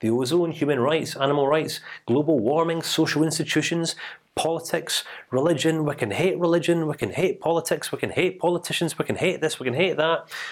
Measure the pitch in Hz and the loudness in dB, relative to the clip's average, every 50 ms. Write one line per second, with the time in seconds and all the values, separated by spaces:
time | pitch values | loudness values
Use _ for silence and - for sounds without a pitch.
0 | - 110 113 123 131 123 160 175 170 165 156 160 147 143 147 127 117 139 160 160 | -2 0 2 2 0 2 2 2 2 0 0 -2 0 0 2 2 2 2 2 0
1 | 147 156 - - 135 139 147 143 139 135 151 160 147 135 - - - - - - | -2 -4 -4 0 0 2 2 4 4 4 2 2 0 -2 -6 -10 -12 -14 -18 -10
2 | - - 117 143 151 156 160 131 101 117 143 165 165 165 165 165 160 - - - | -2 0 2 2 4 4 2 2 2 2 2 2 2 0 0 -2 -2 -2 0 2
3 | 160 151 - 147 156 160 156 - 156 - - 156 147 - 170 170 165 165 - - | 2 2 2 2 2 2 0 -2 -2 0 0 0 0 0 -2 -2 -2 -4 -6 -8
4 | - - - - _ _ - - - 156 165 160 - - - 160 160 - - - | -10 -14 -16 -18 _ _ -6 -2 -2 0 -2 -2 -4 -2 -4 -4 -2 -2 -4 -4
5 | - - - - - - 127 127 - 175 170 135 - 160 160 160 156 143 139 - | -6 -8 -14 -16 -10 -2 0 2 2 2 2 2 2 0 2 2 0 -2 -2 -2
6 | 123 107 98 - 165 190 165 156 175 170 170 175 160 170 170 170 160 151 - - | -2 -2 0 0 0 0 2 2 2 2 2 2 4 2 2 2 2 -2 -2 -2
7 | - 101 - - 180 175 - - - 156 170 165 165 - 180 151 - - - 127 | -4 -4 -2 0 0 0 0 0 0 0 0 0 0 0 -2 -2 -4 -6 -6 -4
8 | - 104 95 131 170 180 180 - - 175 175 170 - - 175 - 175 156 - - | -4 -2 0 0 0 0 0 0 0 0 0 0 -2 -4 -2 0 0 -2 -2 -2
9 | - - 104 98 139 185 165 - 151 156 - - 131 127 120 143 185 185 151 - | -2 -2 0 0 2 0 0 2 -2 -2 -2 -2 -2 -2 2 2 2 2 2 2
10 | 156 160 165 - - - - - - - | 2 2 2 0 -2 -8 -12 -12 -10 -8